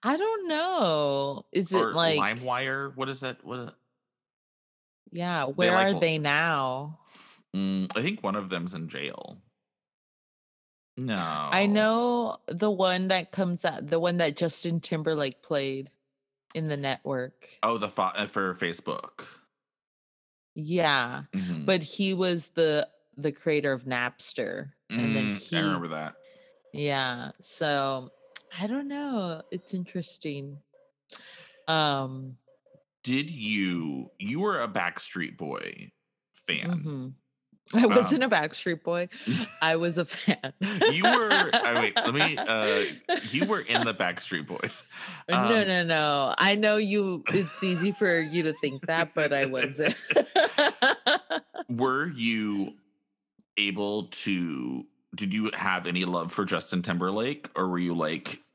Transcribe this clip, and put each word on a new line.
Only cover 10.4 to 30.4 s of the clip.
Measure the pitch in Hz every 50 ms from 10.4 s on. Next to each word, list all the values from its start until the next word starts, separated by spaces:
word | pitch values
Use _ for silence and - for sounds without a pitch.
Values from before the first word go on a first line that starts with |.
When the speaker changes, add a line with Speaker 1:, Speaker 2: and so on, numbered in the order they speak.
| _ _ _ _ _ _ _ _ _ _ _ -
Speaker 1:
I | 127 127 110 98 87 82 78 76 76 73 - 185 202
Speaker 2:
No. | 202
Speaker 1:
know | 202 214 214 220 220 233 240 240 240 240 240 226 - - _ -
the | - 170 214 214
one | 208 180 190 185 180 185 185 190
that | 190 185 165 -
comes | - - 196 180 175 170 -
out, | 175 151 - - 143
the | 160 165
one | 165 175 175 175
that | 170 156 147
Justin | - 175 165 - - - 170 170 165
Timberlake | - - - 160 156 160 160 151 147 135 123 _
played | _ - 165 143 139 135 135 135 135 139 _ _ _ _ _ _ _ _ _ _ _ _ -
in | 160 160 156
The | 147 143
Network. | 143 139 131 - _ 139 139 127 127 131 - _ - - - - -
Speaker 2:
Oh, | 110 117 113
the | 101 104
fa-, | 92 - 98 92 -
uh, | 98 104 98
for | - 104 98 92 90
Facebook. | 90 - 85 82 - - - 71 - - - _ - - - - - _ _ _ _ _ _ _ _ _ _ _ _ _ _ _ _ _ _ _ _ _ _ _
Speaker 1:
Yeah, | - 156 151 170 180 170 156 143 135 123 120 123 139 143 - -
Speaker 2:
Mm-hmm. | 190 190 180 180 156 147
Speaker 1:
but | 139 190 180
he | 160 147 - - 202 190 190
was | 175 185 185 175 170 156 -
the, | _ - 165 156 151 151 143 - _ _ _ _ _ -
the | 143 156
creator | 143 - - 170 156 151 139 143
of | 135 127 120
Napster, | 131 127 123 123 123 - _ - - - - 120 98 90 92 - 139 - _ _ _
and | - 233 240 117 -
then | 220 220
Speaker 2:
Mm, | - -
I | -
Speaker 1:
he | - - 165 165
Speaker 2:
remember | 160 156 95 85 85 82
that. | 80 78 78 78 - - - - - - - - _ _ _ _ -
Speaker 1:
Yeah, | 147 147 147 143 139 135 127 123 120 123 139 - _
so | - - - - 170 151 143 139 139 135 135 131 127 131 _ _ _ - _ - _ _ - 170
I | 185 214
don't | 233 277 285 277
know. | 285 285 294 285 262 226 190 180 165 160 - -
It's | - 185 - - -
interesting. | 185 180 - - 185 165 - - - - 156 143 143